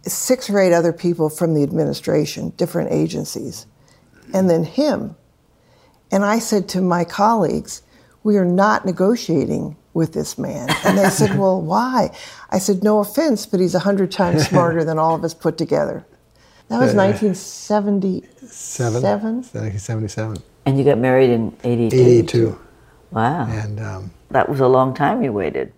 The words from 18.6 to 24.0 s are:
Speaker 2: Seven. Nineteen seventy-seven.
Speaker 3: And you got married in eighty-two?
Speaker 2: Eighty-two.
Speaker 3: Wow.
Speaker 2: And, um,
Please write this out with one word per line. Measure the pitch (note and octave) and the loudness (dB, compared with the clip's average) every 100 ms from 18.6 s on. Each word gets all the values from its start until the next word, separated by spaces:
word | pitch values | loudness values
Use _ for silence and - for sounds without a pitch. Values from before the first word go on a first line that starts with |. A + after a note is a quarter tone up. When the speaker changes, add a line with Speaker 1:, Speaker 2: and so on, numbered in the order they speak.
| - - A#2+ A2+ | -14 -4 -2 0
Speaker 2:
Seven. | D3 G#3 A3 A#3 B3+ | 0 0 -2 -6 -8
Nineteen | - G#2+ G2 | -8 -8 -8
seventy-seven. | - A2 G#2+ - A2 G2+ - _ - | -6 -6 -6 -6 -8 -8 -14 _ -2
Speaker 3:
And | C3+ | 2
you | |
got | C#3 B2 | 2 2
married | B2+ C3 C3 | 4 4 4
in | A#2 A2 - | 2 -2 -6
eighty-two? | B2 A#2+ A2+ B2+ | -4 0 2 4
Speaker 2:
Eighty-two. | B2 A#2+ A2+ A#2+ A2+ F#2+ - _ _ _ _ | 6 6 4 0 0 -2 -16 _ _ _ _
Speaker 3:
Wow. | A2+ A#2 E3 A2+ | -2 0 0 -4
Speaker 2:
And, | G#2+ G#2+ G#2 | -6 -6 -8
um, | G#2 G2 | -10 -10